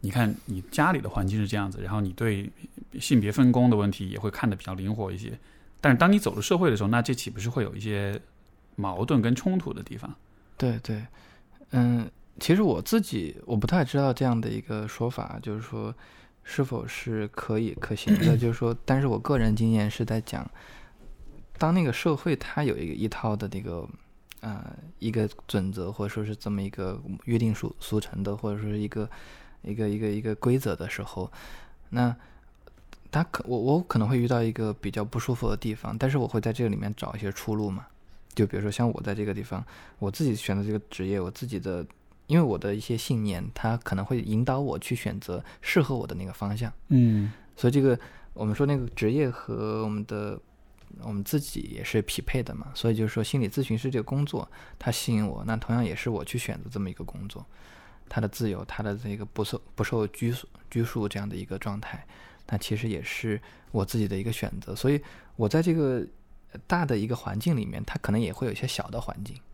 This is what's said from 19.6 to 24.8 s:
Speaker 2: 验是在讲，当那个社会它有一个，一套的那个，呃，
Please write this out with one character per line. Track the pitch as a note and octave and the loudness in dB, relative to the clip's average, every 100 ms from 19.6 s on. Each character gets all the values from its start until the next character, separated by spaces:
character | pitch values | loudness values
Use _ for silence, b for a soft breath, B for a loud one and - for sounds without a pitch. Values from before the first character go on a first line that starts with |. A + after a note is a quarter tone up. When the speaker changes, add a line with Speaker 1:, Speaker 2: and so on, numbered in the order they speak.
| A2+ | 4
Speaker 2:
验 | A2+ G#2 | 4 2
是 | - A2+ | 0 -2
在 | A2 | -2
讲， | G#2+ - - B B B B B - - - - - - | -2 -8 -8 B B B B B -18 -16 -16 -16 -16 0
当 | D#3 | 4
那 | F3+ | 6
个 | D#3 | 4
社 | A2+ - D3 | 2 2 2
会 | - | 2
它 | D3 - - | -2 -2 -2
有 | D3 - | 0 0
一 | E2 | -2
个， | |
一 | D2 G#2+ | -2 -2
套 | - A#2 G#2 | -2 -2 -2
的 | G#2 | -2
那 | F#2+ | -6
个， | G#2 E2+ - - - - _ - | -6 -6 -8 -12 -20 -20 _ -12
呃， | A2 G2 - - | -10 -8 -10 -14